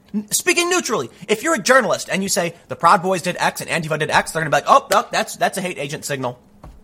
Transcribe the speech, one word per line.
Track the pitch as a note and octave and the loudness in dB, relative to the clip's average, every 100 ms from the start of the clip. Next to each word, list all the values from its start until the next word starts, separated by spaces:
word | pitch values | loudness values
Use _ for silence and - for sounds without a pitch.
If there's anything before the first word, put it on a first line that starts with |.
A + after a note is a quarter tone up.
| _ | _
N-, | G#3+ G#3 | -8 -4
speaking | - - E4+ F4 | -4 0 0 2
neutrally, | F4+ - G#3 A#2+ - - | 0 0 -4 -4 -10 -4
if | A3 | -2
you're | C#4+ D#4 | 0 -2
a | |
journalist | E3+ C4 G3+ B2+ - | 4 4 4 -2 -2
and | F3 | -4
you | G3 | -2
say, | G3+ E3+ - - | -2 -2 -6 -14
"The | B2+ | 2
Proud | E3+ F#3+ | 6 6
Boys | F#3 F#3+ | 4 -2
did | F3+ E3+ | -2 -2
X | D#3+ - | -2 -2
and | - | -4
Antifa | D#3 D#3 D#3 | -4 -2 -2
did | D3+ | 2
X," | D#3 - | 2 0
they're | D#3+ | -4
gonna | D#3 | 0
be | D3 | 0
like, | - | 4
"Oh, | - - | 4 4
no, | G3+ A#3 | 0 0
that's, | F3+ A3 - | -4 -4 -2
that's | F3+ F#3+ | -2 -2
a | |
hate | F#3 - | -6 -6
agent | C#3+ D#3 - | -8 -8 -6
signal." | C#3 B2+ B2 _ _ - - | -4 -4 -8 _ _ -20 -20